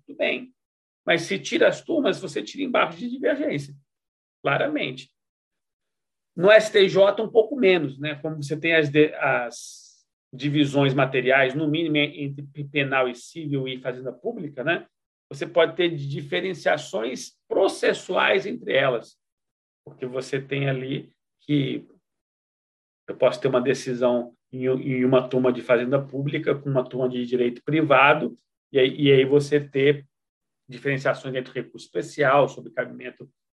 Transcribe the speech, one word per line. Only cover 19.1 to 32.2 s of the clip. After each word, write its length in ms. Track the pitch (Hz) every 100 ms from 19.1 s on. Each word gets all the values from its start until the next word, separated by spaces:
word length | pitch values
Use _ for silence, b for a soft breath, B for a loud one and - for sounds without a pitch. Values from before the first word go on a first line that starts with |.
| _ _ _ _ _ _ _ -
porque 200 | - 127
você 340 | 127 127 135
tem 280 | 135 139 139
ali 400 | 131 131 139 - _ _ _
que 480 | - 147 131 104 82 _ _ _ _ _ _ _ _ _ _ _ -
eu 80 | -
posso 240 | 127 -
ter 80 | 131
uma 140 | 127
decisão 720 | 131 135 135 120 123 123 - _ _
em, 140 | 127 127
em 400 | 131 143 127 127
uma 220 | 131 -
turma 240 | 127 127
de 100 | 120
fazenda 400 | - 120 123 135
pública 520 | 139 135 135 160 156
com 160 | 139 143
uma 180 | 135 127
turma 200 | 127 127
de 180 | 127 120
direito 380 | 123 120 120
privado, 720 | - 151 139 135 139 156 170 - _ _ _
e 60 | 139
aí, 180 | 131 147
e 160 | 143
aí 120 | 135
você 360 | 131 147 143 147
ter 460 | 143 135 139 143 - _ _ _ _ _ -
diferenciações 640 | 120 143 135 143 120 135
entre 200 | 131 127
recurso 320 | 127 - 110 -
especial, 640 | 175 - -